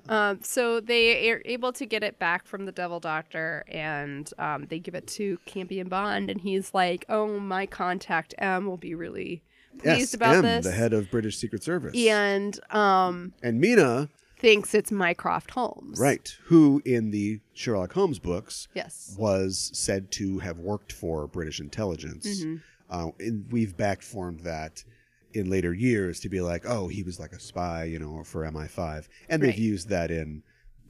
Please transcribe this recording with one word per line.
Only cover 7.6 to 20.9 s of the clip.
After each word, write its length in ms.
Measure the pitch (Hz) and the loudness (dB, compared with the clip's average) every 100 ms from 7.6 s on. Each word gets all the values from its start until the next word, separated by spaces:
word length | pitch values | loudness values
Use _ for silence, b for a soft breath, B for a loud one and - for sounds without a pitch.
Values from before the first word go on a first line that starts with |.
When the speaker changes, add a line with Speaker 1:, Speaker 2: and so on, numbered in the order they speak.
| 196 | -4
Speaker 2:
contact 720 | - 180 185 - 165 - - | -4 -4 -4 -2 -2 -2 -4
M 300 | 190 185 202 | 0 0 -2
will 100 | 180 | -6
be 160 | 175 | -8
really 480 | 165 170 98 - 165 _ b b b | -8 -8 -8 -8 -8 _ b b b
pleased 200 | 151 202 | 2 4
Speaker 1:
Yes, 140 | 262 | 2
Speaker 2:
about 220 | 226 233 185 | 4 6 8
Speaker 1:
M, 60 | |
Speaker 2:
this." 220 | 233 233 - | 6 4 2
Speaker 1:
the 80 | |
head 200 | 95 117 | 2 4
of 160 | 107 98 | 2 2
British 280 | 120 107 - | -2 -2 -4
Secret 260 | 113 110 | -6 -6
Service. 320 | - 175 127 240 | -4 -4 -2 2
Speaker 2:
And, 640 | 220 208 202 196 202 202 - | 4 6 4 2 -2 -6 -2
um, 600 | 214 208 185 185 175 180 - | 2 6 6 4 -2 -10 -6
Speaker 1:
And 180 | 120 117 | -2 4
Mina 500 | 196 233 135 120 147 _ _ - | 6 8 6 4 -2 _ _ 4
Speaker 2:
thinks 380 | 233 208 - 214 | 6 6 6 0
it's 160 | 196 | 2
Mycroft 600 | 202 175 175 - - - | 0 0 0 0 -2 -2
Holmes. 480 | - - - - - | -4 -4 -6 -8 0
Speaker 1:
Right, 380 | 139 - - - | 2 2 -4 -10
who 400 | - 165 147 143 131 | 6 8 10 6 2
in 240 | 120 110 | 2 2
the 300 | 104 104 107 - | 0 -2 -4 -10
Sherlock 400 | - 127 101 90 | -8 -2 -2 0
Holmes 260 | 185 190 104 | 2 2 0
books 480 | 87 87 - - - 190 | -2 -4 -4 -12 -12 -10
Speaker 2:
Yes. 400 | - - - 98 | -10 -12 -14 -2
Speaker 1:
was 540 | 107 95 95 95 - | 2 2 2 -2 -4
said 380 | - - 98 95 | -4 -2 -2 -2
to 260 | - 98 92 | -4 -2 -2
have 200 | 92 85 | -6 -6
worked 340 | 90 104 - | -4 -6 -6